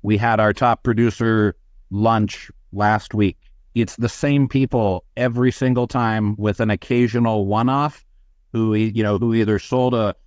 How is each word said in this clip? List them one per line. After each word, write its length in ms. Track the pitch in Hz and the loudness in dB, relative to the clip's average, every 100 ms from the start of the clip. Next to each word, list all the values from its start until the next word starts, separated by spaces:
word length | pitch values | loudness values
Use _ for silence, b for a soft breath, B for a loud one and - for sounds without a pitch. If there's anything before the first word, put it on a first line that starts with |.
We 120 | 101 107 | 0 0
had 240 | 117 110 | 2 2
our 140 | 107 | 2
top 300 | 101 123 113 | 2 0 0
producer 720 | 123 110 117 - 113 110 104 - _ - - | 0 2 0 0 0 2 2 -2 _ -20 -10
lunch 640 | 101 110 113 104 - - - _ | -2 0 2 0 -4 -18 -20 _
last 440 | 98 104 107 - 104 | -2 0 0 -2 0
week. 240 | 98 - - - _ | 0 -2 -20 -20 _
It's 220 | 117 113 - | -4 -4 -2
the 120 | 117 | -6
same 400 | - 147 143 135 | -2 0 0 0
people 560 | 135 131 123 104 90 _ - | 0 0 0 -2 -4 _ -4
every 340 | 123 120 127 | -2 2 0
single 360 | - 131 123 120 | 0 0 0 0
time 480 | 123 117 113 104 104 | -2 0 0 -2 -2
with 220 | 104 101 | -2 0
an 100 | 110 | -2
occasional 800 | 101 - 120 120 120 117 107 98 | -2 -2 0 2 2 0 0 0
one-off 580 | 107 120 139 147 - _ _ _ _ _ | 0 0 0 -2 -6 _ _ _ _ _
who, 220 | 117 110 107 | -4 0 0
e-, 160 | 110 | 0
you 80 | 107 | 0
know, 160 | 104 101 | 0 0
who 160 | 117 | 0
either 240 | 113 107 104 | 0 2 0
sold 380 | - 127 127 120 | 0 0 0 0
a 200 | 104 - | -2 -4